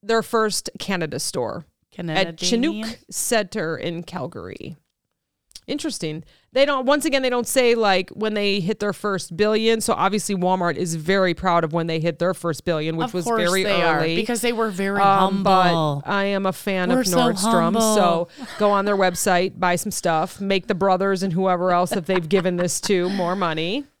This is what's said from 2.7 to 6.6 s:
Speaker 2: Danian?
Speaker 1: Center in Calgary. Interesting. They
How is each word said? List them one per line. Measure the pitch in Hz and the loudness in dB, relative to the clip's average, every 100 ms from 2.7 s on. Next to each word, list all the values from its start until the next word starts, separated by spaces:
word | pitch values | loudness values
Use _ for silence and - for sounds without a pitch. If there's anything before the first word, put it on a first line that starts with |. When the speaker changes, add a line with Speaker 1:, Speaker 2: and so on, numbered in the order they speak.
Speaker 2:
Danian? | 214 220 233 _ | -2 -8 -12 _
Speaker 1:
Center | - - 233 202 220 160 165 | -8 -2 -2 -2 -4 -4 -4
in | 160 170 | -6 -8
Calgary. | 170 175 127 - 87 - - 156 _ _ _ _ _ _ _ - - | -10 -10 -10 -10 -14 -14 -14 -16 _ _ _ _ _ _ _ -20 -10
Interesting. | 285 320 220 160 156 - _ _ | -6 -6 -6 -6 -8 -12 _ _
They | 254 | 0